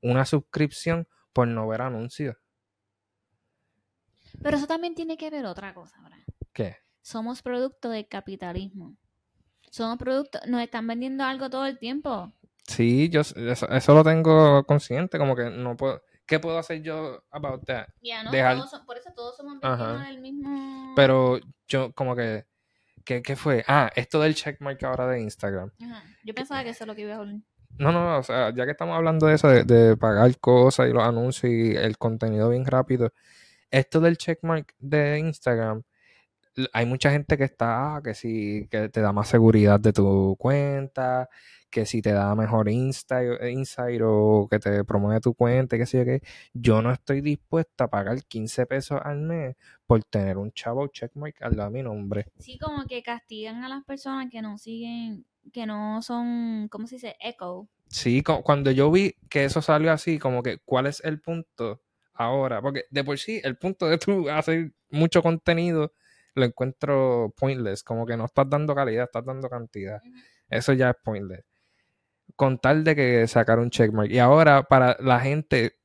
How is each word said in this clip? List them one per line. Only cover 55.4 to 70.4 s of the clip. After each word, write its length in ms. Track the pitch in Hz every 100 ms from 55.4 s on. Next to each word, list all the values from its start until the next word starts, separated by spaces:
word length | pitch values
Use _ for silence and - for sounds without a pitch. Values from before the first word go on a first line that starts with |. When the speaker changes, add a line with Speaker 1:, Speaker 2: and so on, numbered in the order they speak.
| -
Speaker 2:
que 140 | - 220
no 340 | 214 214 220
son, 680 | 226 240 240 240 233 220 208
¿cómo 160 | 208 226
se 80 |
dice? 220 | 254 247 -
Echo. 480 | 220 240 180 180 208 _ _
Speaker 1:
Sí, 340 | - 123 123
cu-, 200 | 143 156
cuando 260 | - 143 139
yo 180 | 131 143
vi 240 | 175 196 - _
que 160 | 147
eso 160 | 139 160
salió 300 | 151 151 160
así, 300 | 156 - 156
como 240 | 135 123
que, 140 | 123 -
¿cuál 220 | - 127 135
es 140 | 143
el 160 | 160 151
punto 600 | - 170 160 _ 117 110 _ _ _
ahora? 500 | _ 117 135 131 113
Porque 220 | 131 92 -
de 120 | 139
por 160 | 139 139
sí, 220 | - 220
el 140 | 139 127
punto 300 | 180 190 170
de 100 | 156
tú 320 | - 196 151
hacer 400 | 151 156 165 165 _ _
mucho 340 | 147 165 175
contenido 680 | 165 165 - 165 175 165 151 _ _ _ _ -
lo 80 |
encuentro 880 | 123 - 127 127 135 139 131 120 110 -
pointless, 460 | 135 131 107 98
como 240 | - 117 117
que 100 | 113
no 100 | 113
estás 220 | - 139
dando 280 | 143 151 139
calidad, 280 | 135 110 123
estás 180 | 117
dando 240 | 123 131 131
cantidad. 500 | 123 117 107 95 104
Speaker 2:
Ujú. 120 | - - _ _